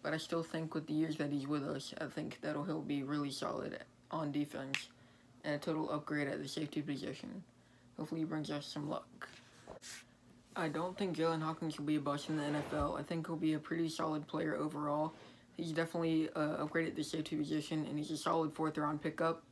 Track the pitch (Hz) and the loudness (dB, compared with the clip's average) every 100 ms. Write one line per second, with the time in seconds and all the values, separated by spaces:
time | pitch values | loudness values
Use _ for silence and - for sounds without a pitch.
0 | 147 160 - 170 165 160 160 160 151 151 | 0 -2 0 0 0 -2 0 -2 2 2
1 | 160 156 147 143 135 147 143 139 - - | 4 2 2 0 2 0 2 -2 -4 -6
2 | 147 - 156 - 151 147 147 156 143 143 | -4 -2 -4 -4 -2 -2 0 -2 0 0
3 | 135 147 143 135 - - 143 - - - | 2 0 0 0 -2 -2 -2 -6 -10 -18
4 | - 165 147 143 147 - 135 135 - - | -6 -2 0 2 0 -2 -2 -2 -4 -16
5 | - - - - - 147 175 156 156 147 | -20 -20 -20 -8 -2 0 2 0 2 0
6 | 147 147 143 - 139 - 151 156 147 135 | 0 0 2 0 -2 -2 -2 -2 -2 -2
7 | - - - 190 - - - - - - | -4 -6 -8 -10 -12 -20 -20 -20 -16 -8
8 | 156 165 160 156 147 147 - 151 147 - | -4 0 0 0 -2 -4 -4 -4 -2 -4
9 | - - - - - - - - - - | -6 -14 -14 -14 -20 -20 -16 -14 -12 -14
10 | - - - - - - 165 151 180 185 | -16 -20 -20 -20 -12 -2 0 2 0 0
11 | 196 156 165 160 160 160 165 151 147 151 | 0 4 4 4 0 0 -2 -2 2 2
12 | 143 143 - 156 147 147 147 147 147 - | 4 0 0 0 2 0 0 2 2 0
13 | 143 170 160 160 156 156 - 165 165 160 | -2 -2 -2 2 2 2 0 0 0 2
14 | 160 151 - 151 156 147 151 147 147 147 | 0 0 -2 0 2 2 0 0 0 2
15 | 156 - - - - - 170 156 165 170 | 0 -2 -18 -20 -14 -6 -2 0 0 2
16 | 165 160 156 - 151 - 151 165 165 - | 4 4 4 2 0 0 0 2 0 0
17 | 151 160 151 156 147 156 147 156 151 147 | -2 -2 -2 -2 2 0 0 0 0 -2
18 | 151 156 175 165 156 147 156 156 147 151 | -2 -2 2 4 2 2 0 2 0 0
19 | 156 156 165 165 - | -2 2 2 2 -4